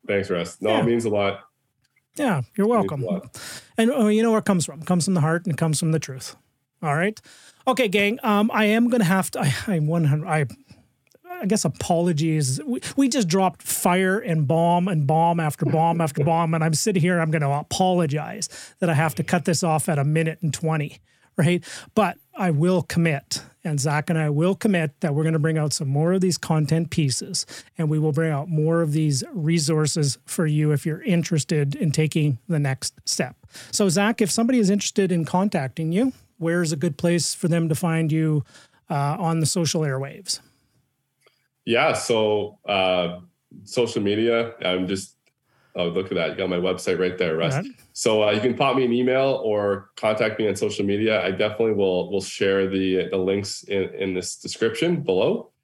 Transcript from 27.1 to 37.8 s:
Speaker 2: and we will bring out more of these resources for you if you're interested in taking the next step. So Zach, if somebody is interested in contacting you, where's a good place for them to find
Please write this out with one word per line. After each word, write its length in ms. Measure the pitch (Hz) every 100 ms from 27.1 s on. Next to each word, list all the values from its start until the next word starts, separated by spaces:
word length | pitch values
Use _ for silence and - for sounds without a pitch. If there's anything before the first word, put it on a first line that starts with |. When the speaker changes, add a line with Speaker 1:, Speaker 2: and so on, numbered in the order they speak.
| 120 - 185 - - - -
Speaker 2:
and 140 | 156
we 80 | 156
will 140 | 156
bring 180 | 151 165
out 180 | 143 160
more 340 | 156 156 170
of 100 | 160
these 320 | 151 156 131 349
resources 840 | 240 151 170 147 156 151 170 143 -
for 220 | - - 156
you 240 | 151 151
if 160 | 147 175
you're 160 | 156
interested 720 | 302 170 151 160 - 156 139
in 160 | 277 180
taking 480 | 139 156 165 147 127 -
the 120 | 160
next 340 | 139 131 - -
step. 300 | - - - - - - -
So 160 | - 196
Zach, 320 | 165 202 240
if 100 | 214
somebody 300 | - 233 254
is 100 | 190
interested 400 | 202 - - 190
in 140 | 175
contacting 680 | 151 180 202 180 131 - 160
you, 220 | 175 262 - _ _
where's 300 | 165 175 165
a 60 | 156
good 200 | 175 139
place 380 | 170 170 -
for 140 | - 175
them 200 | 170 165
to 60 |
find 380 | 156